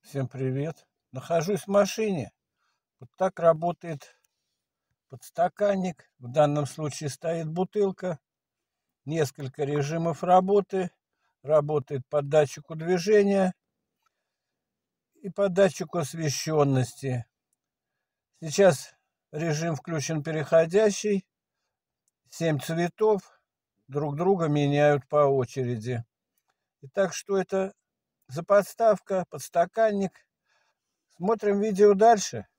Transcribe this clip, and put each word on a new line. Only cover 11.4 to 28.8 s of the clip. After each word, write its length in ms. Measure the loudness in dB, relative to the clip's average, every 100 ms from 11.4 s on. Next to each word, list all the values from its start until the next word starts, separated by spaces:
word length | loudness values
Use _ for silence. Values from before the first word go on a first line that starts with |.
Работает 640 | 0 0 2 -4 -4 -10 -4
по 140 | -6
датчику 520 | 2 2 2 -4 -16
движения 800 | -8 -2 -2 4 4 4 2 0 -4 _ _ _ _ _ _ _ _ _ _ _ _ _ _ _ _
и 80 | -12
по 180 | -2 0
датчику 500 | 4 2 2 -6 -6
освещенности. 1300 | -6 -4 -4 -4 0 2 4 2 0 -6 -6 -6 -8 _ _ _ _ _ _ _ _ _ _ _
Сейчас 540 | -6 4 4 4 -8 _ _ _ _
режим 440 | -6 -4 -2 -4 -6
включен 460 | -6 -6 -4 -6
переходящий. 1040 | -4 -6 2 2 4 2 2 0 -2 -2 _ _ _ _ _ _ _ _ _ _ _
Семь 280 | -4 -2 -2
цветов 640 | -4 -4 -4 _ 2 2 -4 _ _ _ _ _ _
друг 280 | -6 -4 0
друга 320 | 0 2 2
меняют 600 | 2 2 4 4 2 _
по 180 | 2 4
очереди. 800 | 2 -2 -4 -6 -6 -6 -8 -10 _ _ _ _ _ _ _
Итак, 320 | -10 -4 -2
что 240 | -4 -4 -4
это 340 | -2 -4 -4 -10 _ _ _ _ _
за 140 | -12
подставка, 840 | 2 2 2 0